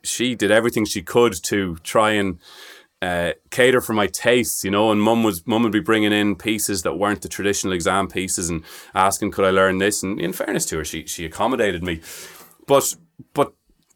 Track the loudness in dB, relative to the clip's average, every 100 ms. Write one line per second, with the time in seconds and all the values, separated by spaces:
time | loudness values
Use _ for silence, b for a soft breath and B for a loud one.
0 | -8 -4 -4 0 2 4 4 0 -2 -4
1 | 0 4 4 2 -4 -2 -2 -6 -2 2
2 | 2 2 -2 -6 B B B B B _
3 | -4 -2 -2 -6 _ 2 4 4 2 0
4 | 0 0 2 2 2 -4 0 2 4 4
5 | 4 4 2 0 0 0 2 0 2 2
6 | 2 2 0 -2 -2 -2 -2 -4 -4 -2
7 | -2 -2 -6 -4 -2 -2 -2 -2 0 0
8 | -2 -4 -4 -4 -4 -6 B B B 0
9 | 2 0 -4 0 2 4 4 4 0 0
10 | -4 -4 -6 -6 -4 -4 -4 -6 -6 -8
11 | -10 -10 -10 -4 -2 0 0 -2 -4 -6
12 | B B B B B B 2 2 2 -6
13 | _ -20 -8 -2 -2 -4 _ _ _